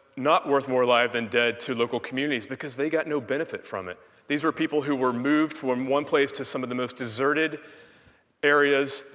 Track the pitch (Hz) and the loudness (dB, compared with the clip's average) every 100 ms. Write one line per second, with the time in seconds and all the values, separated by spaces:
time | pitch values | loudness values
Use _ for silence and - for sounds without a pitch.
0 | _ - 131 175 156 139 131 127 123 120 | _ -4 2 2 4 0 2 2 4 4
1 | 120 117 110 120 120 113 - 117 120 123 | 4 0 0 2 2 0 -4 -2 0 -2
2 | - 127 147 127 101 131 143 123 151 160 | -4 -4 -2 -4 -6 -10 -10 -4 -2 -2
3 | 156 147 113 139 160 101 - 101 90 90 | -2 -4 -2 -4 -4 -8 -8 -8 -8 -12
4 | - _ - 147 156 143 160 151 139 135 | -16 _ -4 -2 0 0 0 0 0 0
5 | 127 120 135 151 156 151 131 123 131 139 | 0 0 2 2 2 -2 -2 -2 0 0
6 | 147 151 139 - 127 139 123 123 123 - | 2 0 0 -2 -6 -6 -4 -4 -6 -6
7 | 123 110 139 147 160 151 - - - _ | -8 -2 0 2 0 -4 -16 -20 -20 _
8 | _ _ _ - 143 147 143 139 139 - | _ _ _ 0 4 6 6 4 2 -4
9 | - | -10